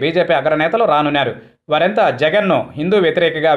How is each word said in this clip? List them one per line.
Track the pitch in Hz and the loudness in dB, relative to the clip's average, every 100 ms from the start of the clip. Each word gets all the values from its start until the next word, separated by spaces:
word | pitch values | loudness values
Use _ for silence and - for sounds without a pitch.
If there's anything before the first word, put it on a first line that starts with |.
బీజేపీ | 143 170 170 151 | -2 0 0 0
అగ్రనేతలు | 147 156 160 226 214 | 0 0 0 0 0
రానున్నారు. | 147 147 143 123 107 - _ - | 2 0 -2 -2 -6 -14 _ -4
వారంతా | 151 180 214 175 123 | 0 0 2 0 2
జగన్ను | 151 196 196 147 151 - | 0 0 0 0 -2 -6
హిందూ | 170 208 165 | -2 0 0
వ్యతిరేకగా | 170 165 160 156 | 2 0 0 0